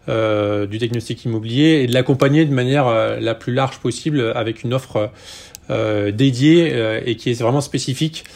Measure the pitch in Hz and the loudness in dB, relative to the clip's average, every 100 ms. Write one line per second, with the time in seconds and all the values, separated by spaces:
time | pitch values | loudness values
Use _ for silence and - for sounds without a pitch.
0 | - 113 110 107 104 104 101 107 117 120 | -4 0 0 0 0 -2 -4 -4 -4 -4
1 | - 113 123 113 113 123 156 156 123 127 | -6 -8 -4 -4 -2 2 4 4 2 2
2 | 127 131 139 151 156 131 123 143 127 113 | 2 2 4 4 4 2 2 2 2 2
3 | 110 113 113 113 - 123 127 - 123 - | 0 -2 -4 -4 -4 -2 -2 -2 -6 -4
4 | 160 147 113 120 110 110 120 131 - 110 | -2 0 0 -2 -4 -4 -4 -4 -2 -4
5 | 107 - - - - - - 113 110 104 | -4 -6 -20 -20 -20 -18 -6 -2 0 0
6 | 101 104 135 123 147 170 160 123 110 110 | 0 2 2 4 6 6 4 0 -2 -2
7 | - 107 127 117 117 139 135 131 - 127 | -4 -4 -4 -2 0 0 -2 -4 -4 -4
8 | 160 160 - | -4 -4 -16